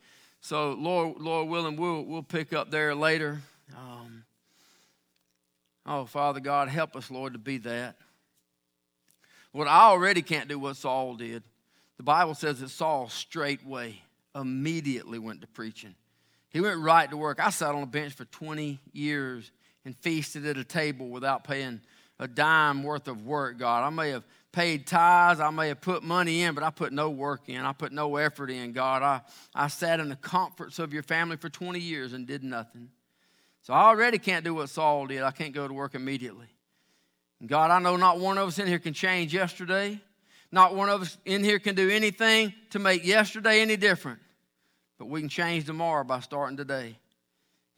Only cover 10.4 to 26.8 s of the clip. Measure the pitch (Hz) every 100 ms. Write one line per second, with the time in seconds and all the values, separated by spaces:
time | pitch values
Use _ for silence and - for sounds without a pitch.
10.4 | 139 143 139 135 135 131 131 117 117 117
11.4 | - _ _ _ _ - 127 160 165 147
12.4 | 156 131 135 - 160 143 113 - - 160
13.4 | 143 139 135 131 117 101 _ _ _ 139
14.4 | 131 131 151 165 143 120 - 117 110 95
15.4 | 92 - 110 - 104 - _ _ _ _
16.4 | _ 151 208 170 156 165 139 151 151 135
17.4 | 202 - 151 143 135 147 143 - 120 -
18.4 | 156 151 147 135 - 147 147 147 131 120
19.4 | 107 _ _ _ 131 123 170 160 143 151
20.4 | 147 135 120 165 151 131 123 123 135 131
21.4 | - 139 131 113 - _ _ - 131 123
22.4 | 151 160 151 139 143 147 147 110 113 147
23.4 | 131 120 123 117 139 160 151 127 - _
24.4 | _ 170 170 147 - 170 170 175 175 160
25.4 | 151 160 156 143 185 180 160 180 170 165
26.4 | 170 143 156 156